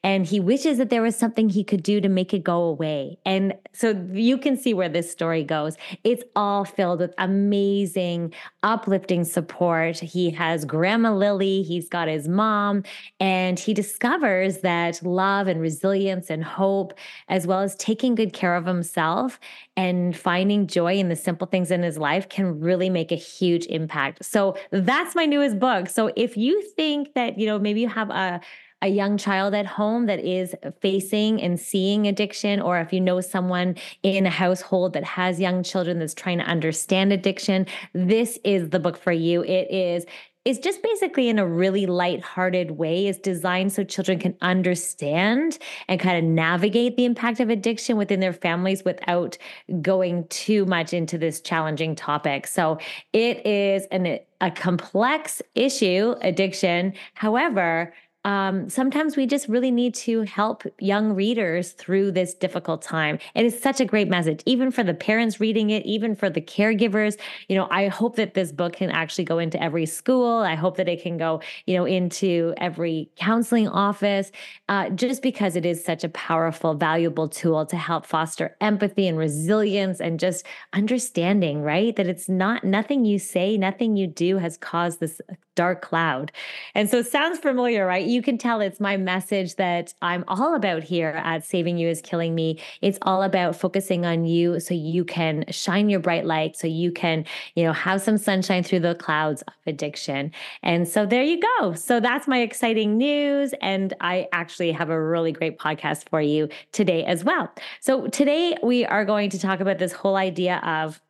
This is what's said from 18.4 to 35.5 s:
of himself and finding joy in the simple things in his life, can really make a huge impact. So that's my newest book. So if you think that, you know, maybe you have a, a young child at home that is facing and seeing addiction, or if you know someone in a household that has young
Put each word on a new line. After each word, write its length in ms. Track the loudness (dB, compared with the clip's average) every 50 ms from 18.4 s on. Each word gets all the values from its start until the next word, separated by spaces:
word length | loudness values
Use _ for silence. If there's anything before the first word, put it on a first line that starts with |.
| 0 0 2
of 100 | 0 0
himself 720 | 0 -2 -2 -2 -2 -2 0 0 2 2 0 0 -2 -4 -8 -20 -20 -20 -20 -20 _ _
and 400 | -2 0 2 2 2 0 0 -2
finding 520 | 0 0 0 2 2 2 2 2 2 0
joy 280 | 2 2 0 2 2 2
in 140 | 2 2 0
the 60 | -2
simple 320 | -2 -2 -4 -2 -2 -4
things 240 | -2 0 0 0 2
in 100 | 0 0
his 160 | 0 -2 -2
life, 320 | -2 0 0 0 0 -2 -4
can 300 | -2 -2 -2 0 -2 0
really 300 | 0 0 2 2 2 0
make 220 | 0 0 0 -2
a 40 | -4
huge 500 | -4 -4 -12 -4 0 2 2 2 2 0
impact. 580 | -4 -4 -4 -4 -4 -2 -2 -2 -2 -4 -8 -14
So 320 | -2 0 2 2 2 -2 -4 -8 -4
that's 440 | -2 0 2 2 2 2 0 0 0
my 100 | 0 2
newest 340 | 4 4 4 4 2 2 2
book. 300 | 2 2 2 0 -2 -2
So 240 | -2 0 0 0 0
if 220 | 0 -2 -2 0
you 240 | -2 0 2 2 0 -2 -4 -4
think 360 | -2 0 0 0 -2 -4 -4 _
that, 220 | -2 -2 -2 -2
you 80 | -2 0
know, 120 | 0 0
maybe 240 | 0 0 0 0 0
you 80 | 0 0
have 200 | -2 -4 -4 -2
a, 300 | -2 -2 -2 -2 -4 -6 -8 -14 -20 -20 -20 -20 _ _ 0
a 60 | 0
young 280 | 2 2 2 2 0
child 380 | 0 0 0 2 2 2 2 0
at 100 | 0 -2
home 400 | -2 -2 -2 -2 0 0 0 0
that 140 | 0 0 -2
is 340 | -2 -2 -2 -2 -4 -4 -8 -10 -12 -14 -10 _
facing 600 | -2 0 0 0 0 0 0 2 2 2 2 0
and 180 | 0 0 -2 -2
seeing 460 | -4 -2 -2 0 2 2 2 2 2
addiction, 560 | 0 2 0 -2 -4 -2 -4 -2 0 0 0
or 180 | 0 0 0 0
if 140 | 0 0 0
you 80 | 0
know 200 | 2 2 2 0
someone 540 | -2 -2 -2 -2 -2 0 0 0 0 0 -2 -4 -8 -16 -12 _ 0
in 240 | 2 2 4 2
a 20 | 2
household 640 | 2 2 2 2 2 0 -2 0 0 2 2 0 -2
that 100 | -4 -6
has 360 | -4 -2 0 0 0 2 2
young 240 | 0 0